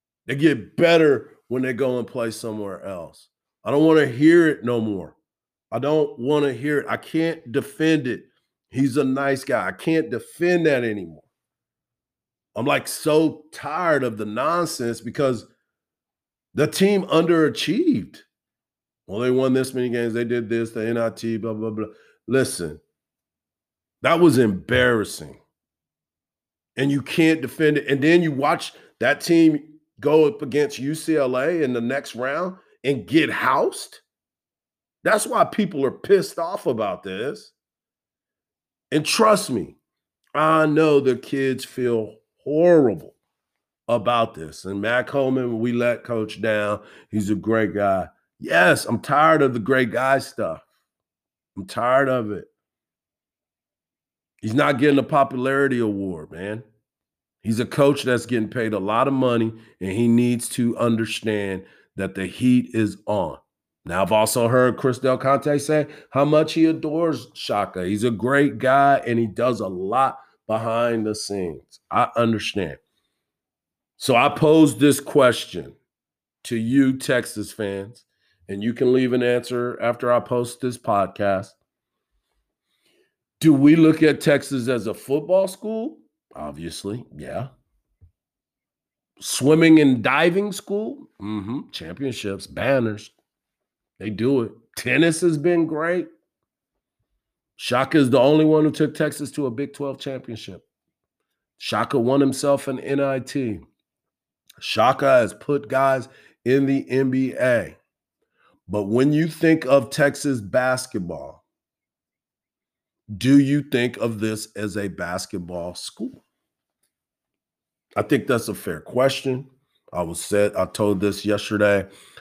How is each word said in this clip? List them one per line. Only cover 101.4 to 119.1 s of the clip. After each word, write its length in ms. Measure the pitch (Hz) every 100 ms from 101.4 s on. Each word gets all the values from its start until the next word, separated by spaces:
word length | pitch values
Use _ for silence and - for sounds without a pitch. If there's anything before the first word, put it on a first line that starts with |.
| _ -
Shaka 400 | - 110 120 139
won 240 | 120 139
himself 460 | 135 131 143 139 -
an 120 | 127
N 200 | 104 139
I 180 | 139 135
T. 420 | 127 143 120 101 - _ _ _ _ _ _ _ _ -
Shaka 460 | - 110 117 135 139
has 280 | 131 110
put 340 | - - 143 113
guys 400 | 131 135 131 117 _ _ _ 117
in 220 | 139 135
the 200 | 135 -
N 200 | 131 131
B 240 | 131 131 -
A. 360 | 127 117 82 - _ _ _ _ _ _ _ _ -
But 160 | 101
when 300 | 98 117 143
you 140 | 151 165
think 380 | 156 165 160 127
of 240 | 139 120
Texas 520 | - 143 135 147 127
basketball, 1040 | 98 127 127 127 - 107 87 76 69 - _ _ _ _ _ _ _ _ _ _ _ _ _ _ _ _ - 98
do 220 | 127 143
you 240 | 135 143
think 340 | 143 123 120 -
of 220 | 117 107
this 300 | 110 107 - 98
as 220 | 107 101
a 120 | 101
basketball 840 | 85 87 92 - 98 87 87 87
school? 500 | 87 - - 233 - _ _ _ _ _ _ _ _ _ _ _ _ _ _ _ _ _ -
I 80 |
think 240 | - 139 98
that's 220 | 117 113
a 40 |
fair 280 | 95 101 80
question. 680 | - 123 135